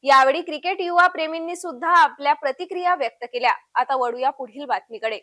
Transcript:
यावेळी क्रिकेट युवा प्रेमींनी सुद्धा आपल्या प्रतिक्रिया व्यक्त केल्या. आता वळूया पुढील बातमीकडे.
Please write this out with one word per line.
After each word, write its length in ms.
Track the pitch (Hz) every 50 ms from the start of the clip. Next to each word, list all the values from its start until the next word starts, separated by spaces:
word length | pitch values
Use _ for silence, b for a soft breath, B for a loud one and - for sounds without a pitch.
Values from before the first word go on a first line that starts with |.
| _
यावेळी 380 | 269 269 262 262 262 277 330
क्रिकेट 400 | 339 349 302 302 - 349 392 -
युवा 260 | 370 349 349 349 349 359
प्रेमींनी 480 | 359 359 320 320 320 330 330 330 349
सुद्धा 340 | 349 - 349 285 240 277 330
आपल्या 440 | 359 339 320 294 - - 285 277 294
प्रतिक्रिया 640 | 302 - 277 269 _ 359 359 392 359 359 349 359
व्यक्त 280 | 349 277 226 _ _ -
केल्या. 280 | 240 - 247 240 240 220 - _ _ _
आता 200 | - 254 - 269
वळूया 340 | 262 247 240 240 247 254 262
पुढील 360 | 262 - 262 233 208 262 294
बातमीकडे. 540 | 254 240 190 - _ 226 214 214 220 220 196